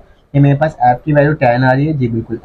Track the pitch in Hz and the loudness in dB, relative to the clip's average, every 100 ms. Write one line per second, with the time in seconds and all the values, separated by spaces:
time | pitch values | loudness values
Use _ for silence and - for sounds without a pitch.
0 | - _ _ 143 143 139 156 - 123 123 | -10 _ _ 2 2 2 -2 0 0 0
1 | 156 147 147 151 123 120 127 131 151 151 | 0 0 0 0 0 0 0 0 -2 -2
2 | 120 113 113 113 | -4 -4 -8 -4